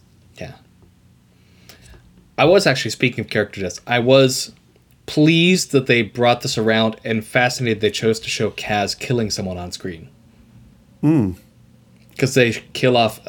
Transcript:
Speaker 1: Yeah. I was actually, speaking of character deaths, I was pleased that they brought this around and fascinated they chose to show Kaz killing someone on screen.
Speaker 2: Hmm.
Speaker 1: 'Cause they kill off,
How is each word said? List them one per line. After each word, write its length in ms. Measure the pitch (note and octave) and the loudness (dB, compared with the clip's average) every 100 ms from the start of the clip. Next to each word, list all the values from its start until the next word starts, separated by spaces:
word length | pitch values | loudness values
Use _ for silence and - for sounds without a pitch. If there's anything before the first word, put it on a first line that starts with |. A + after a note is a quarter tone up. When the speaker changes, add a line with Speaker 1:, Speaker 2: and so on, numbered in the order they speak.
| _ _ _ - | _ _ _ -18
Speaker 1:
Yeah. 180 | - - _ _ _ _ _ _ _ _ _ _ - - - - _ _ _ - | -18 -18 _ _ _ _ _ _ _ _ _ _ -20 -20 -20 -20 _ _ _ 0
I 60 | |
was 240 | C#3 F#3+ F3 | 4 4 4
actually, 240 | - A2+ | 0 -4
speaking 300 | - B2+ A#2+ | -2 -2 -2
of 80 | G#2+ | -4
character 320 | A2 G#2 - | -2 -4 -6
deaths, 180 | F2+ - - | -10 -10 -4
I 120 | A#2+ | -2
was 520 | A#2+ C3+ C3 - - - _ _ _ _ - | 4 4 4 0 -8 -16 _ _ _ _ -8
pleased 640 | - D3+ E3 F3 F#3 - | 2 4 4 4 2 2
that 160 | C#3 B2 | 0 2
they 140 | A#2+ | 0
brought 400 | G#2 A#2+ A#2+ A#2+ | 0 0 2 2
this 160 | C3+ - | -2 -2
around 400 | A2 A2 A2 A2 A#2+ | 0 2 0 -2 -6
and 200 | A2+ G#2+ | -6 -2
fascinated 540 | B2+ B2 - A#2+ G#2 | 0 0 0 -2 0
they 100 | G#2 | -2
chose 300 | - A2+ A2+ | 0 -2 -2
to 100 | G#2+ | -4
show 220 | - G#2+ | -6 -6
Kaz 480 | - - G#2 G2+ - | -6 -6 -4 -4 -6
killing 300 | - B2 G#2+ | -4 -2 -2
someone 260 | - F#2+ F2+ | -4 -6 -8
on 140 | F2 | -12
screen. 380 | - F#2+ E2 - _ _ _ _ - - _ _ _ | -12 -12 -14 -18 _ _ _ _ -20 -20 _ _ _
Speaker 2:
Hmm. 320 | C#3+ D#3+ G2 F2 _ _ _ _ _ _ _ - | 0 2 0 -4 _ _ _ _ _ _ _ -6
Speaker 1:
'Cause 160 | C3+ | -2
they 180 | C3 A#2+ G#2+ - | 2 2 0 -10
kill 240 | - C3 B2 | -2 2 2
off, 240 | A2+ - | 0 -4